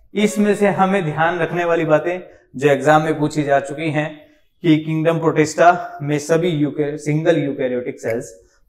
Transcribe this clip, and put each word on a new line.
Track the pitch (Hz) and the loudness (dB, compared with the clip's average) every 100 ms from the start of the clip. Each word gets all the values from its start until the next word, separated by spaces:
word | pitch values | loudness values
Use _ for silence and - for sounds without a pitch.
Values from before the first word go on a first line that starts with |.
| _ | _
इसमें | 196 208 208 208 202 | -2 0 2 0 2
से | 202 | 2
हमें | 185 190 196 | 2 0 0
ध्यान | 156 151 165 175 | -2 -2 -2 0
रखने | 160 170 175 | -4 -2 0
वाली | 170 156 | 0 2
बातें | 151 156 180 - - _ 123 | 2 2 -6 -10 -20 _ -2
जो | 147 | 2
एग्जाम | 139 135 156 | 2 4 4
में | 160 143 | 4 -2
पूछी | 147 151 | -2 -2
जा | 143 139 | 0 0
चुकी | 139 147 160 | 0 -6 -4
हैं | 151 151 - - _ _ _ | -4 -6 -10 -20 _ _ _
कि | 175 156 | 2 2
किंगडम | 156 160 156 165 | 2 0 0 2
प्रोटिस्टा | 156 151 151 - 170 180 - - | 0 0 0 4 4 4 -2 -10
में | 143 147 | -4 -4
सभी | - 165 180 | 0 0 0
यूके-, | 151 147 147 147 147 | 0 -2 -2 -4 -4
सिंगल | - 151 165 156 | -4 -2 2 0
यूकैरियोटिक | 143 131 131 123 123 - | 0 -4 -4 -4 -6 -8
सेल्स | 120 117 - - _ _ | -6 -6 -8 -18 _ _